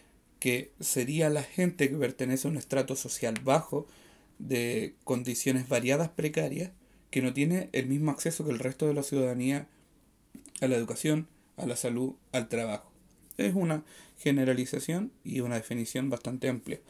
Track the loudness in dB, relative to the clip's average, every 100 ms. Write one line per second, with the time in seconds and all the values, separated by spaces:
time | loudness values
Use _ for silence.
0 | -20 _ _ _ 0 0 -2 -8 -2 0
1 | 0 2 2 2 -2 0 0 4 2 2
2 | 0 0 0 0 0 -4 0 0 0 -2
3 | -6 -2 -2 0 4 2 2 -4 -6 -12
4 | -20 -20 -20 -12 -2 0 0 0 -2 -6
5 | -2 -2 0 -2 2 0 2 2 4 2
6 | 2 0 -2 0 0 -2 -6 -10 -20 -20
7 | _ 0 0 2 2 2 0 -2 0 2
8 | 0 0 -2 -2 -2 -2 -2 0 0 0
9 | 0 0 2 2 0 0 -4 _ _ _
10 | _ _ _ -20 -18 -2 0 2 0 -2
11 | 2 2 0 _ _ -8 -4 -2 -2 0
12 | -2 -4 _ -4 -2 -2 -2 -4 -10 -20
13 | -20 _ -10 -2 2 2 2 0 -4 -16
14 | -20 -4 2 4 4 2 0 -2 -2 -2
15 | -4 -8 -6 -2 -2 -2 -2 -4 -4 -2
16 | -2 -2 -4 -2 -2 -2 -4 -10